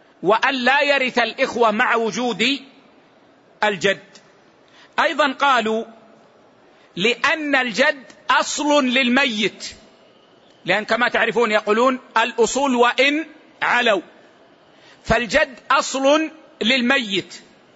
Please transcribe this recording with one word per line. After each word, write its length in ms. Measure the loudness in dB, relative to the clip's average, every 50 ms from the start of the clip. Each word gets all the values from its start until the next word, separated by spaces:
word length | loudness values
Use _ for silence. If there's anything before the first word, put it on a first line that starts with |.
| _ _ _ -4 0
وأن 320 | 2 2 2 2 0 0
لا 260 | 0 0 2 2 2
يرث 380 | 2 2 2 0 0 -2 -2 -2
الإخوة 520 | -2 -2 -2 -2 -2 -2 0 2 2 2
مع 240 | 2 2 0 0 0
وجود 640 | 0 0 -2 -4 -4 -4 -4 -2 -2 -2 -2 -2 -4 -8 -16 -20 -20 -20 _ _ _ _ _ _ _ _ _ _ _ _ _ _ -4 -2
الجد. 400 | -2 -2 0 -2 -2 -2 -4 -8 -20 -20 -20 _ _ _ _ _ _ _ _ _ _ _ -20 -20 -10 _ -2
أيضًا 320 | -2 0 0 0 -2 -2
قالوا 540 | -2 0 0 2 2 2 0 0 -2 -4 -6 -8 -14 -20 -20 -20 -20 -20 _ _ _ _ _ _ _ _ _ _ _ _ _ _ -6
لأن 600 | -2 -2 -2 0 0 0 -2 0 -2 -2 -2 -2
الجد 480 | 0 -2 -2 0 0 0 0 0 -4 -8 -20 -20 -10 -4 0
أصل 560 | 0 0 0 -2 -4 -4 0 2 2 2 2
للميت، 880 | 2 0 0 0 2 2 2 0 0 -2 -2 -4 -4 -4 -6 -16 -16 -16 -18 -20 -20 _ _ _ _ _ _ _ _ _ _ _ _ _ _ -6
لأن 200 | -4 -4 -2 -2
كما 240 | -2 -2 -2 0 0
تعرفون 420 | 0 0 -2 0 0 0 0 0
يقولون: 480 | 0 0 0 0 0 2 2 2 0 -2 -6 -4 -2 -2
"الأصول 580 | 0 0 0 0 0 0 0 0 0 0 2
وإن 500 | 2 2 2 2 2 2 2 0 -2 -4 -8 -14 -20 -20 -20 -10 -6
علوا"، 400 | -2 0 0 0 2 0 0 0 -2 -8 -18 -20 -20 -20 _ _ _ _ _ _ _ _ _ _ -20 -20 -20 -12 -4
فالجد 560 | -2 -2 -2 -2 0 0 0 0 -2 -6 -10 -4 -2
أصل 600 | 0 0 0 -2 -4 0 2 2 2 2 0 -2 -8 -14 -20 -18 -12 -6
للميت، 800 | -2 -2 0 0 0 0 0 0 -2 -2 -6 -6 -6 -8 -12 -20 -20 -20 _ _ _ _ _